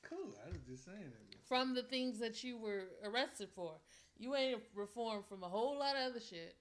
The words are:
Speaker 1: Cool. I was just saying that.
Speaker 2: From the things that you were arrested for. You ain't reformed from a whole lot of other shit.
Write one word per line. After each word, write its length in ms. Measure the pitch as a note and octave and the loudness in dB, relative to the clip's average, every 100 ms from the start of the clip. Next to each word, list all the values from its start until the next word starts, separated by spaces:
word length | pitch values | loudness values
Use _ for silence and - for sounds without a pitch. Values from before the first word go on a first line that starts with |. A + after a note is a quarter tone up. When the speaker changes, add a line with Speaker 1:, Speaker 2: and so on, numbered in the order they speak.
| - | -8
Speaker 1:
Cool. 240 | E4+ D#4 - | -6 -6 -8
I 40 | D#3 | -8
was 120 | F3 B2 | -8 -8
just 180 | B2+ - | -12 -10
saying 200 | G#3 D#3 | -10 -10
that. 320 | A2+ - - - | -14 -18 -20 4
Speaker 2:
From 280 | B3+ C4 B3+ | 4 6 2
the 80 | |
things 340 | B3 C4 B3+ G#3+ | 2 2 2 2
that 260 | A3+ A3+ | -2 -2
you 140 | B3+ A#3+ | -6 -4
were 320 | A3 G3+ F#3 - G#3 | -2 -2 -2 -6 2
arrested 440 | A#3 C#4 - G3 - | 4 2 -2 -8 -4
for. 200 | E3+ D#3 - - - - | -6 -6 -16 -20 -20 -8
You 180 | A3+ C#4 | 0 4
ain't 260 | C4 A#3 - G3 | 4 2 -2 -6
reformed 500 | G3+ A#3+ A3+ G#3 G3+ | -4 -2 0 0 -4
from 140 | G3 | -8
a 80 | F3+ | -2
whole 300 | G3 B3+ C#4+ | 2 2 4
lot 160 | C#4 C4+ | 4 4
of 160 | C4 | 2
other 80 | A#3+ | 0
shit. 360 | - E3+ E3 - | -6 -10 -10 -14